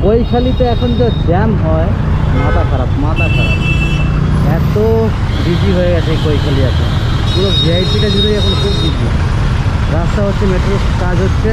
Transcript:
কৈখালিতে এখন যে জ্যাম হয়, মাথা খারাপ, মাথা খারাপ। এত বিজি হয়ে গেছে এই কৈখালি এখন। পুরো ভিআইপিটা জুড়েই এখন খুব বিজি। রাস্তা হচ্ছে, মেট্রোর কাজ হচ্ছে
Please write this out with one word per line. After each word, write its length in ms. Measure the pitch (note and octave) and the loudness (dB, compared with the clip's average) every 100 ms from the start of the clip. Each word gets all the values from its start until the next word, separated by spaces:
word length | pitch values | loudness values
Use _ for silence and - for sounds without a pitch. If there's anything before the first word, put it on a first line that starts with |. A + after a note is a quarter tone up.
কৈখালিতে 600 | F#3+ A#3 A#3 A#3+ B3+ - B3 | 2 0 0 0 0 0 0
এখন 160 | A3+ B3 A#3 | 0 0 0
যে 80 | A#3+ - - | 0 0 0
জ্যাম 220 | E3+ A3 G#3 | 2 0 0
হয়, 240 | D#3 D#3+ D#3 - - - - - | 0 0 0 -2 0 0 0 0
মাথা 220 | - - - | 0 0 0
খারাপ, 200 | - B2+ C#3 | 0 -2 0
মাথা 220 | C#3 - - | 0 0 0
খারাপ। 240 | - E5 E5 E5 - - - - - - - - - | 0 0 0 0 0 0 0 0 0 0 0 0 0
এত 200 | - G#3 A3 A3+ A3 - - - | 0 0 0 2 0 -2 -2 -2
বিজি 260 | - E3+ - F3+ | 0 0 2 2
হয়ে 140 | F3+ | 2
গেছে 160 | E3+ D#3 | 0 0
এই 40 | - | 0
কৈখালি 360 | D#3+ D3+ D3+ E3+ C3+ | 0 0 0 0 0
এখন। 180 | - - - - - - | 0 0 -2 -2 0 0
পুরো 160 | - G3 - | 0 0 0
ভিআইপিটা 480 | D#3+ F3 F3+ - G#3 | 2 0 0 0 0
জুড়েই 200 | G3+ G#3+ G#3 | 0 0 0
এখন 140 | - - | 0 0
খুব 120 | G3+ - | 0 0
বিজি। 240 | - - - - - - - - - - - - | -2 -2 -2 0 0 0 0 0 -2 -2 0 0
রাস্তা 240 | E3+ - G3+ | 0 0 0
হচ্ছে, 180 | F#3+ G3 | 0 0
মেট্রোর 300 | F3+ F#3 G3+ - - | 0 0 0 0 0
কাজ 140 | F#3 F#3 | 0 0
হচ্ছে 260 | F#3+ - G#3+ | 0 0 0